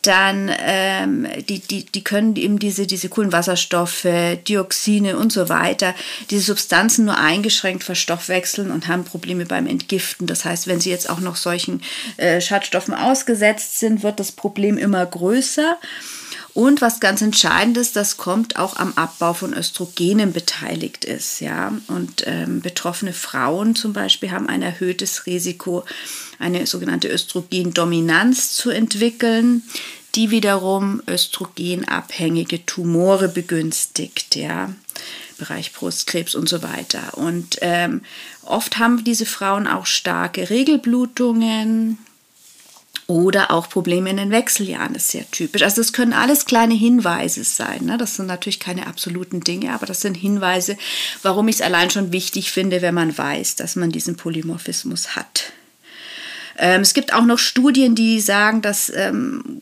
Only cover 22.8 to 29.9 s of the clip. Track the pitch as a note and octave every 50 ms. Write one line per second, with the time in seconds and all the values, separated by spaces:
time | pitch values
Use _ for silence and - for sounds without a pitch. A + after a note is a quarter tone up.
22.8 | - F3 F3 - - F#3+ E3+ - - - - C3+ B2+ C3 D#3 F#3 G#3 A3 A3+ A3+
23.8 | - G#3+ G3+ G3+ G3+ G3 - - - F#3+ F#3 F#3+ G3+ - G3+ F#3+ F#3 F3+ F3 -
24.8 | F#3 F3+ F3+ F#3 G3 F#3+ - - - F3+ F3+ F3+ F3 F3 F3 F3 - F#3 F3 F3+
25.8 | F3+ - - - - - - - - - - - F3 F3 F3 F3 F3+ - - F3+
26.8 | F3 F#3 E3+ F3 - - - F3 - - - F#3 E3+ - F3+ F#3 F3+ F3 E3+ E3+
27.8 | E3+ F3 E3+ E3 E3 E3 D#3+ E3+ G3+ B3 C4 - - - - - - B3 A3 G3+
28.8 | A3+ A3 - G3+ A3+ A#3+ A#3 - B3 A#3 A3+ A3+ A3+ A#3+ A#3+ A#3+ A#3 - - -
29.8 | - -